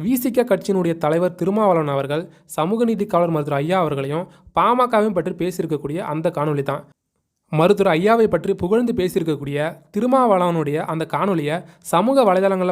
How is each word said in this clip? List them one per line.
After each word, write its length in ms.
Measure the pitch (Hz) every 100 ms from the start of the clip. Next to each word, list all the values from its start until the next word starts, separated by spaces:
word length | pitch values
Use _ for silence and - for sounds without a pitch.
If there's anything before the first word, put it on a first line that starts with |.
வி 100 | 180
சி 180 | 254 254
கே 100 | 240
கட்சியினுடைய 540 | 240 185 190 190 170 165
தலைவர் 380 | 151 165 180 175
திருமாவளவன் 520 | 185 208 208 170 147
அவர்கள் 420 | 139 135 151 185 - -
சமூக 380 | - 165 226
நீதி 220 | 233 202 202
காவலர் 280 | 170 175
மருத்துவர் 280 | 156 143 139
ஐயா 180 | 156 185
அவர்களையும் 480 | 156 139 135 156 185 - - 165
பாமகவையும் 540 | 196 247 247 226 214
பற்றி 180 | 180 165
பேசியிருக்கக்கூடிய 640 | - 175 180 165 147 143 165
அந்த 340 | 175 151 170 160
காணொளி 280 | 151 143
தான். 220 | 139 135 - _ _ _ _ _ _
மருத்துவர் 480 | 156 180 196 190 160
ஐயாவை 300 | 202 226 214
பற்றி 260 | 165 202
புகழ்ந்து 400 | 190 180 220 240
பேசியிருக்கக்கூடிய 840 | 208 180 190 160 139 143 143 156 - _ 202
திருமாவளவனுடைய 800 | 247 269 240 190 180 170 143 151
அந்த 320 | 165 160 156
காணொளியை 500 | 147 196 175 147 147 - _
சமூக 540 | - 170 226 277 220
வலைதளங்கள்ல 380 | 185 196 190 180